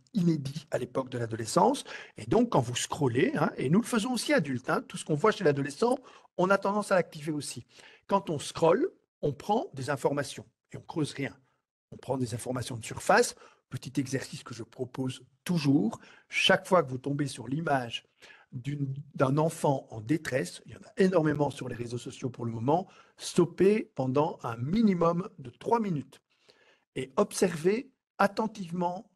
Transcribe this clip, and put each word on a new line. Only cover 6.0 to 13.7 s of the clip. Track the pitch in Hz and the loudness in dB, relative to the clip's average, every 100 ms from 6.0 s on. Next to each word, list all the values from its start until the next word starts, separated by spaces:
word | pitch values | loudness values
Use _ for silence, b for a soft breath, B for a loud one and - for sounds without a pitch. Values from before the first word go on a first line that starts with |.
| B B B - | B B B 0
on | 180 | 2
a | 196 | 4
tendance | 196 208 196 | 2 -2 2
à | |
l'activer | 185 170 156 156 | 2 2 -4 -6
aussi. | 151 139 123 - B B B B | -6 -6 -10 -14 B B B B
Quand | 196 196 | 0 0
on | 151 | -6
scrolle, | - - 160 233 359 - _ _ | -6 2 4 4 2 -6 _ _
on | 151 | -4
prend | - - 226 392 | -2 -2 -2 -2
des | 135 131 | -6 -4
informations | 139 151 143 139 - - _ _ | -2 0 0 -4 -8 -16 _ _
et | 120 | -18
on | |
creuse | - 165 147 | -8 -4 -4
rien. | - 131 - _ _ _ _ - | -4 -8 -10 _ _ _ _ -20
On | 110 | -12
prend | - 131 | -6 -4
des | 120 | -4
informations | 120 123 127 - 117 | -4 -6 -6 -6 -10
de | |
surface. | - 120 - 208 247 - b b | -10 -2 4 4 4 -2 b b
Petit | b | b